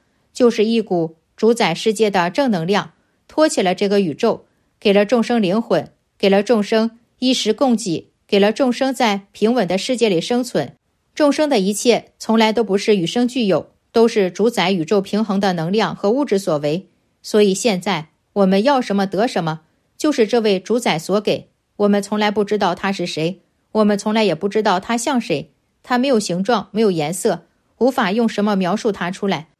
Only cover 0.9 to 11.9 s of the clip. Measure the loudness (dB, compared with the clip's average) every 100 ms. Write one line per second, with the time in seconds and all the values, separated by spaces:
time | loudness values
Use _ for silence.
0.9 | -2 -2 -6 _ 0 2 2 0 0 -2
1.9 | 0 0 2 0 0 0 0 0 -2 -2
2.9 | _ _ _ _ 0 2 2 0 0 0
3.9 | 2 0 0 -2 -2 -8 _ _ _ 2
4.9 | 2 4 2 2 0 2 0 0 -2 -2
5.9 | _ _ _ 2 2 4 0 2 0 0
6.9 | -4 _ _ -2 0 -2 0 0 0 -2
7.9 | -6 -8 _ _ 2 2 2 0 0 -2
8.9 | 0 0 0 -6 -4 0 0 0 -2 -2
9.9 | 0 2 0 0 -2 -2 -4 -4 -10 _
10.9 | _ _ 0 0 2 0 0 0 0 0